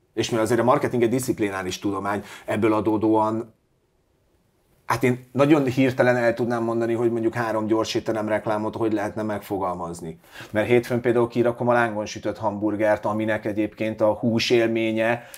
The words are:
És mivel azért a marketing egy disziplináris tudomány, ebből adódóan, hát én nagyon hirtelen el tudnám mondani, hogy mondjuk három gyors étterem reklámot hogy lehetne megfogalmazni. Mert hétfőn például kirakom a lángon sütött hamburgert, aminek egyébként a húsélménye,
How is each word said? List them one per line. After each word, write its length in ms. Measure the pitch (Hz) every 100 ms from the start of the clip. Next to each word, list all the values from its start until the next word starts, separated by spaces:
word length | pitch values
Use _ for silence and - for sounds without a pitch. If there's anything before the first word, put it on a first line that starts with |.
| _
És 160 | 107 110
mivel 160 | 117 110
azért 140 | 117
a 40 |
marketing 380 | 117 143 123 123
egy 60 | 117
disziplináris 680 | 131 127 95 104 95 92 -
tudomány, 440 | 104 98 101 101 - - -
ebből 280 | 107 110
adódóan, 800 | 107 104 110 110 110 107 113 113 _ _ _ _ _ _ _ _ _ _ _ _ _ -
hát 180 | 120
én 160 | 127 123 -
nagyon 340 | 127 143 156 135
hirtelen 500 | 127 135 127 127 123
el 180 | 117
tudnám 300 | 113 117 120
mondani, 300 | 113 117 117
hogy 180 | 117 120
mondjuk 220 | 117 113
három 340 | 120 113 110 107
gyors 280 | 110 110 113
étterem 320 | 110 110 107
reklámot 480 | 107 110 107 107 107
hogy 180 | 113
lehetne 300 | 107 101 90
megfogalmazni. 960 | 107 104 - 98 95 90 85 85 85 82 _ - -
Mert 160 | 107 110
hétfőn 340 | 120 120 120
például 260 | 123 120 120
kirakom 400 | 123 120 117 120
a 60 |
lángon 320 | 120 117 104 101
sütött 320 | 101 107 98
hamburgert, 680 | 110 101 107 101 107 107 -
aminek 400 | 110 110 107 113
egyébként 560 | 104 107 - 110 107
a 120 | 107
húsélménye, 1080 | 104 120 113 - 120 113 113 113 110 110 120 -